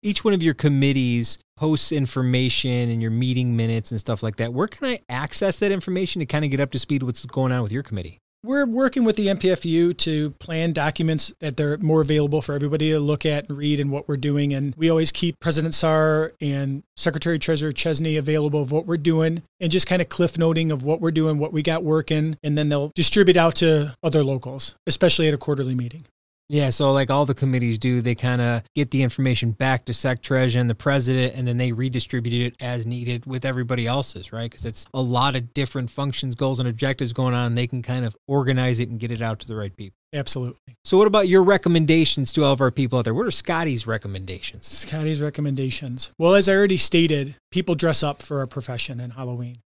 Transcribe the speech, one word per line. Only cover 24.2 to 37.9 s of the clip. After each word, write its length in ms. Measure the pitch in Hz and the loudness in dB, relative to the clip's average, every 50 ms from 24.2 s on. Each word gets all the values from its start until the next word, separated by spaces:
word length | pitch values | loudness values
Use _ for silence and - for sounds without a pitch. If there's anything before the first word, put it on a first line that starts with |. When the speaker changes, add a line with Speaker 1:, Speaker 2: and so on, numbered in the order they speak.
| 147 | 2
Speaker 2:
locals, 520 | 135 135 127 - 127 131 139 - - - _ _ | 2 -2 -4 -6 -8 -10 -10 -10 -12 -12 _ _
especially 400 | - 143 - 202 170 - - 160 | -2 2 4 4 4 6 4 4
at 60 | 156 147 | 2 2
a 40 | |
quarterly 380 | 143 - - 147 135 135 127 131 | 0 -2 -2 -2 0 0 -2 -2
meeting. 300 | 123 120 120 131 165 147 _ _ _ _ _ _ _ _ _ | -2 -4 -6 -10 -14 -20 _ _ _ _ _ _ _ _ _
Speaker 1:
Yeah, 200 | 147 147 143 135 | 0 2 2 2
so 200 | 123 - 147 139 | 2 2 4 4
like 200 | 135 139 135 123 | 4 4 4 2
all 160 | 131 139 147 | 2 2 4
the 80 | 135 131 | 2 0
committees 420 | - 139 135 127 127 120 120 113 | 0 0 0 2 2 2 0 -2
do, 240 | 107 120 127 123 123 | 0 0 0 0 2
they 140 | 113 123 120 | 2 0 -2
kinda 480 | - - 123 123 123 120 120 120 117 107 _ _ | 0 0 0 0 2 2 0 0 -2 -4 _ _
get 140 | - 143 123 | -2 -2 0
the 140 | - - 135 | 0 0 0
information 480 | 120 - - 135 135 123 - - 117 | 0 0 0 0 0 2 0 0 -2
back 340 | 107 _ 135 131 131 123 _ | -2 _ 0 0 0 0 _
to 80 | - 117 | -6 -8
Sec 300 | - - 135 127 120 - | -2 -2 -2 -2 -2 -2
Treasurer 360 | - 139 131 131 127 117 123 | 0 2 2 2 2 2 2
and 80 | 123 | 2
the 60 | 120 113 | 0 -2
president, 640 | - - 139 139 139 123 123 131 127 127 123 - | 0 0 0 0 2 2 2 2 2 0 0 -2
and 120 | 131 123 | -4 -4
then 100 | 120 120 | -2 0
they 140 | 120 127 127 | 0 0 -2
redistribute 640 | 117 113 127 131 120 123 - - - 127 117 120 117 | -2 -2 -4 -2 -2 -4 -4 -2 -4 -4 -2 -2 -2
it 220 | 120 123 120 - _ | -2 -2 -2 -4 _
as 280 | 131 123 123 120 110 | -8 -6 -6 -6 -6
needed 400 | 113 123 123 120 120 123 120 120 | -6 -6 -6 -6 -6 -6 -6 -6
with 180 | 135 131 127 123 | -8 -8 -4 -4
everybody 400 | 135 131 127 123 113 127 120 117 | -2 -2 -2 -2 -2 -2 -2 -2
else's, 480 | 117 123 139 135 - - - 90 - - | -2 -2 -2 -4 -6 -8 -12 -14 -12 -10
right? 160 | 110 117 117 | -8 -8 -8
'Cause 140 | - - - | -10 -10 -10
it's 220 | 117 110 - - _ | -10 -10 -10 -14 _
a 80 | - 131 | -4 -4
lot 360 | 131 120 123 123 127 143 131 | -2 0 2 2 2 2 0
of 180 | 131 117 120 _ | -2 -6 -4 _
different 380 | 147 139 127 - 139 127 117 | -4 -4 -4 -4 -6 -6 -6
functions, 420 | - - 139 143 131 - - 131 120 | -6 -4 -4 -4 -4 -4 -6 -6 -4
goals, 260 | - 143 135 135 123 | -2 -2 -2 0 0
and 80 | 127 | -2
objectives 460 | 123 117 113 - 135 131 - 139 120 117 | -2 -2 -2 -2 -2 -2 -2 -4 -6 -2
going 220 | - 131 127 123 | -2 0 0 0
on, 100 | 123 123 | 0 0
and 100 | 120 117 | 0 0
they 120 | 120 123 | -2 -2
can 160 | 120 - 123 117 | -2 -4 -6 -6
kind 200 | - | -4